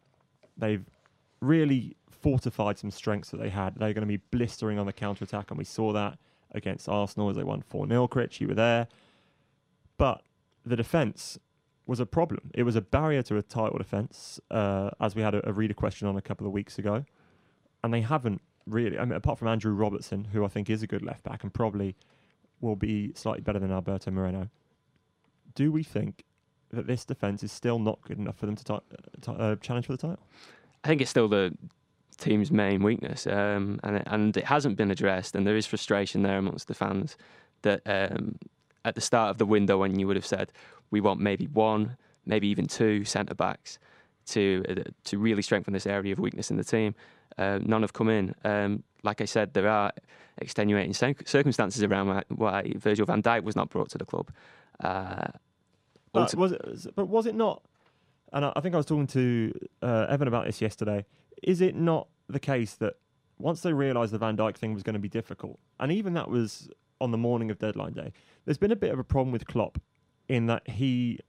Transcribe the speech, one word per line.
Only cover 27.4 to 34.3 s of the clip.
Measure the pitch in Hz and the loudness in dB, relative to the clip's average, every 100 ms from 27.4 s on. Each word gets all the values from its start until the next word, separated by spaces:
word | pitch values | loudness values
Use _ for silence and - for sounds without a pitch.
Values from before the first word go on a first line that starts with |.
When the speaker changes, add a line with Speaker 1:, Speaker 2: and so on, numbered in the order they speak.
Speaker 1:
is | 110 | -8
still | - 120 117 | -4 0 2
not | 107 - | 0 -2
good | - - | -6 -8
enough | 107 - | -8 -6
for | 104 | -6
them | 107 | -4
to | |
ti-, | - 104 - - - - | -6 -8 -8 -20 -20 -14
ti-, | - | -10
uh, | 101 110 107 | -2 0 -2
challenge | - 123 120 | -2 -4 -4
for | |
the | 127 | -4
title? | 160 175 _ - - - _ _ | -6 -8 _ -20 -20 -20 _ _
Speaker 2:
I | 139 | 2
think | 156 | 2
it's | 127 | 4
still | 131 110 | 4 6
the | 101 92 - - _ _ _ _ - | 6 4 -2 -14 _ _ _ _ -4
team's | - 107 180 | 2 2 4
main | 107 101 98 | 4 4 4
weakness, | 101 117 - - - | 4 2 -2 -6 -2
um, | 101 101 101 98 104 | 0 0 0 -2 -4
and, | 104 104 - | -2 -2 0
and | 107 107 | 2 2